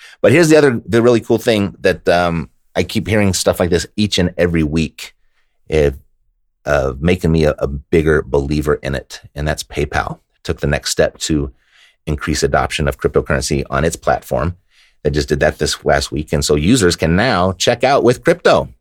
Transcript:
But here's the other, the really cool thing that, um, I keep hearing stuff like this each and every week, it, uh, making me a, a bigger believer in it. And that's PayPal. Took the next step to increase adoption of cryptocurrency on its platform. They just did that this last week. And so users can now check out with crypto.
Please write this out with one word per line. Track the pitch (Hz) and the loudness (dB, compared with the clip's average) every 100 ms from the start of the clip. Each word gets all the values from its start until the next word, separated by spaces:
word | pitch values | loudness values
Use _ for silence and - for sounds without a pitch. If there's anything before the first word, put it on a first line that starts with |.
| - - | -20 0
But | 104 | 4
here's | 147 165 | 4 6
the | 156 | 6
other, | 143 117 - | 4 2 0
the | 117 | 2
really | 120 117 | 4 2
cool | - 113 | 2 0
thing | 120 107 101 - | 2 0 0 -2
that, | 95 85 - | -2 0 2
um, | 87 87 82 67 _ _ - | 2 2 -2 -6 _ _ -6
I | |
keep | 92 110 92 | -4 -4 -2
hearing | 107 101 | 0 0
stuff | 90 - 87 | 0 0 0
like | 90 | 0
this | 85 - - | -2 -2 -4
each | 104 - | -2 0
and | 87 - | -2 0
every | 87 82 | 0 0
week, | 76 80 78 - - _ _ _ _ _ - | 0 -2 -4 -8 -20 _ _ _ _ _ -2
it, | 78 71 69 _ _ _ _ _ _ - | 0 2 -2 _ _ _ _ _ _ -4
uh, | 71 67 65 | -2 -2 -2
making | 82 95 85 | -2 0 0
me | 80 76 | 2 0
a, | 73 | 0
a | 71 | -4
bigger | 71 - 85 78 76 | -6 -2 0 2 0
believer | 62 71 69 76 73 73 | 0 -2 -2 -2 -2 -4
in | 67 | -4
it. | 67 - - - | -8 -10 -18 -16
And | - 76 | -6 -4
that's | 73 | -6
PayPal. | - - 73 - - - _ _ | -8 -6 -4 -4 -6 -8 _ _
Took | - - | -8 -4
the | 76 | -2
next | 71 - | -2 -2
step | - 78 - | -2 -2 -2
to | - 76 71 - _ _ _ _ - | -4 -2 -4 -10 _ _ _ _ -8
increase | 76 - 73 | -6 -4 -2
adoption | 69 69 64 - 71 | 0 0 -2 -2 -4
of | - | -2
cryptocurrency | 69 71 69 67 62 71 64 | -2 -2 -2 -2 -2 -4 -4
on | 67 | -2
its | 80 - | -2 -2
platform. | - 67 - 64 80 90 _ _ _ _ | -2 -2 -4 -4 -4 -6 _ _ _ _
They | - | -4
just | 73 69 | -2 -2
did | 73 | 0
that | 78 - | 0 0
this | 73 - | -4 -2
last | 73 71 - | 0 0 -2
week. | 71 76 | -8 -4
And | 76 71 | -2 0
so | |
users | 76 80 127 90 85 | 0 2 2 2 0
can | 80 87 | 0 0
now | 127 98 92 | 0 0 -2
check | 92 - 120 | -2 -2 0
out | 127 139 | 2 4
with | 117 120 | 2 2
crypto. | - 175 202 110 69 - | 0 0 2 2 0 -8